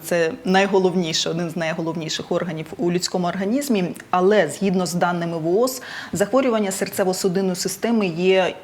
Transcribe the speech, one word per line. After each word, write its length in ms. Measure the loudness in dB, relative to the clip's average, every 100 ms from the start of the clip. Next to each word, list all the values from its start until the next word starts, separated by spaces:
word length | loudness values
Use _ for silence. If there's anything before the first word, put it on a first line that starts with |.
це 280 | -2 0 0 -2
найголовніше, 840 | 2 2 4 4 2 2 0 -2 -2
один 200 | -2 -4
з 60 | -4
найголовніших 760 | -4 -4 -4 -4 -6 -6 -2
органів 340 | -2 -2 -6 -8 -4
у 140 | 0
людському 340 | 0 -2 -2 -2
організмі. 580 | -2 -2 0 0 0 0 -4 -2
Але, 380 | 2 6 4 2
згідно 380 | 0 0 2 0
з 80 |
даними 440 | 0 0 0 -4 -2
вос, 440 | 0 2 0 -2 -12 -14 -6
захворювання 580 | -2 2 2 2 2 0
серцево-судинної 840 | -2 -4 0 0 0 0 0 0
системи 520 | -2 -4 -4 0 0 0
є 480 | 2 4 4 2 -2